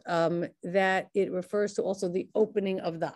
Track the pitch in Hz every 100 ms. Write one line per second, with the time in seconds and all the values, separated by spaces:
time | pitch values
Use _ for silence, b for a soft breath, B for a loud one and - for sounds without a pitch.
0 | - 170 165 170 170 - 180 190 190 185
1 | - 202 185 180 180 208 202 - 165 190
2 | 185 180 - 214 214 208 196 185 180 165
3 | 160